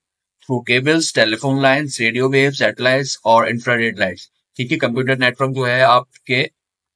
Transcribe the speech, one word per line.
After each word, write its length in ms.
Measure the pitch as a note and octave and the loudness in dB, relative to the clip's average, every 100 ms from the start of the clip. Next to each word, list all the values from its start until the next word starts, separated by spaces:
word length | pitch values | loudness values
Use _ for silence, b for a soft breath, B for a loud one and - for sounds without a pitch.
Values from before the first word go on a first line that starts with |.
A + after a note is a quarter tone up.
| _ _ _ _ - | _ _ _ _ -6
through 120 | A#2+ A#2 | -4 0
cables, 440 | B2 C#3 E3 D#3+ C3 | 0 2 0 0 0
telephone 440 | A2 G#2+ C#3 C3+ | 0 0 -2 0
lines, 400 | C3+ C#3 D3 - | 2 2 -2 -4
radio 300 | A2+ A#2+ C3 C3+ | -2 0 0 2
waves, 260 | C#3 C#3 | 2 0
satellites 560 | G#2+ A2+ B2 C3+ C3+ - A2 | -2 0 0 0 -2 -4 2
और 260 | A#2 A#2 | 2 2
infrared 440 | A#2 B2+ A#2+ A2+ G2+ | -2 -2 0 -2 -2
lights। 340 | F#2+ F2+ - _ _ - | -4 -4 -18 _ _ -8
ठीक 140 | B2 | -4
है, 60 | D#3 | -2
कंप्यूटर 400 | B2+ A#2+ C3 C3 | -2 -2 -2 0
नेटवर्क 340 | B2 A#2+ C3+ | 0 0 -4
जो 140 | C3 B2 | -2 -2
है 160 | B2+ | 2
आपके 720 | C3 B2 - _ - B2+ D#3 _ _ _ _ | 4 4 0 _ -4 -2 -4 _ _ _ _